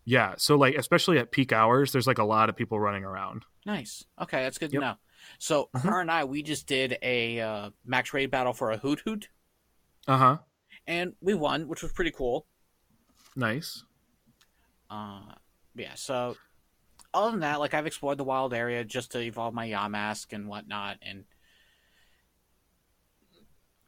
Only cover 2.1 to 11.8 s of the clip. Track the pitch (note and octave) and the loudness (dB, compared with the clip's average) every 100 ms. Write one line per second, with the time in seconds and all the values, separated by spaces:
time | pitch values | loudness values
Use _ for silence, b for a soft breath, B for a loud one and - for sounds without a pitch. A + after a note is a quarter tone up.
2.1 | A2+ G#2+ A2 A2 - A2+ G#2+ G#2 G2+ G2 | 2 4 4 4 2 -2 0 0 -2 -6
3.1 | F#2+ G2 A2 - _ G3+ G3 B2+ - - | -8 -8 -10 -16 _ -6 -6 -8 -14 -18
4.1 | - F3 C#3+ C3 - D#3+ C#3 C3 G2+ _ | -12 -4 -2 -2 -4 -2 -2 -2 -4 _
5.1 | B B B - D3+ - B2+ D#3+ F#3 E3 | B B B 0 0 0 -2 0 2 2
6.1 | E3 C#3 C#3+ D3+ D3 - C3+ C3 B2 B2+ | 0 0 -4 -4 -6 -2 0 0 -2 0
7.1 | B2 A#2 A#2 A2 G#2+ G2+ - A#2+ B2+ B2 | 0 0 -2 -4 -4 -8 -12 -2 -2 0
8.1 | C#3+ C3+ C3 B2+ B2 A#2+ A2 C3+ D3 - | -2 0 0 0 0 -2 -2 -2 -2 -2
9.1 | G#3+ - _ _ _ _ _ _ _ - | -6 -10 _ _ _ _ _ _ _ 0
10.1 | C3+ B2+ D3+ - _ _ B - E3+ F3+ | 6 6 4 -2 _ _ B -6 -4 -4
11.1 | - F3 G3+ D3 C#3 D#3+ E3 | -4 -2 2 2 0 -2 -6